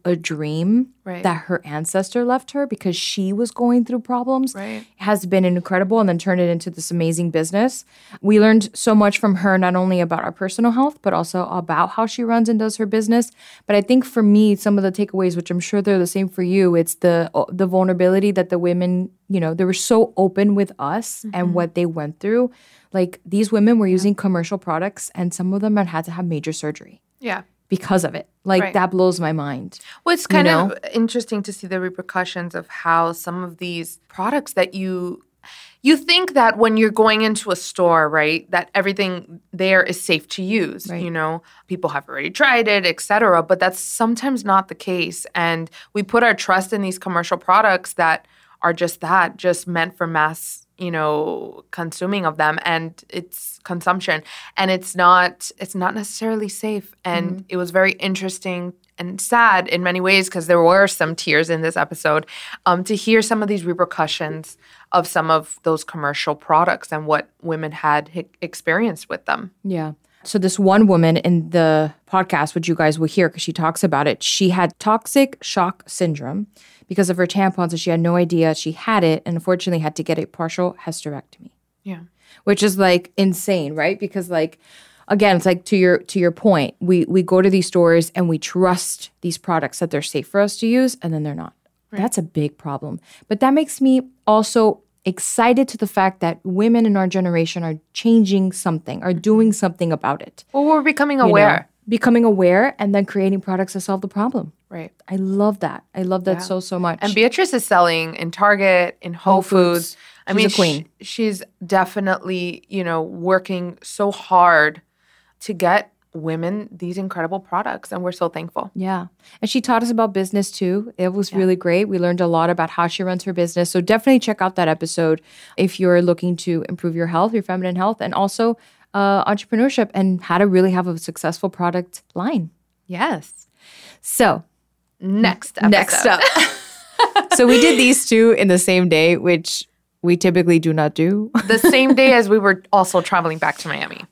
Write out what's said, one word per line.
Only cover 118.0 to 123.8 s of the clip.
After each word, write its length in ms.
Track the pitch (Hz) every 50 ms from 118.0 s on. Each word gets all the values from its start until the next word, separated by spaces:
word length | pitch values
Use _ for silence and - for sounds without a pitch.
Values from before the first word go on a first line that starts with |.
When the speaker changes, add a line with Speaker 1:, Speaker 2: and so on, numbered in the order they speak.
| 180
Speaker 2:
we're 100 | 180 180
so 160 | - 180 170
thankful. 420 | - 160 165 170 - - - 196 -
Speaker 1:
Yeah. 320 | 185 185 185 190 180 180 180 _ _ _ _ - -
And 80 | - 214
she 100 | - 254
taught 220 | - - 240 226 240
us 80 | 240
about 220 | 240 220 226 208 190
business 380 | 190 190 185 202 202 196 -
too. 420 | - - 190 180 185 208 220 240 - -
It 140 | 185 185 185
was 180 | 202 196 - -
Speaker 2:
Yeah. 60 | 190
Speaker 1:
really 180 | 185 185 185
great. 320 | 185 - 175 170 185 208 202
We 100 | 196 180
learned 220 | 175 175 175 180
a 60 | 180
lot 240 | 170 165 165 165 170
about 200 | 175 170 165 160
how 160 | - - 170 170
she 140 | - - 180
runs 220 | 185 185 180 -
her 80 | 196 175
business. 380 | 175 175 170 - 175 175 175
So 100 | - 185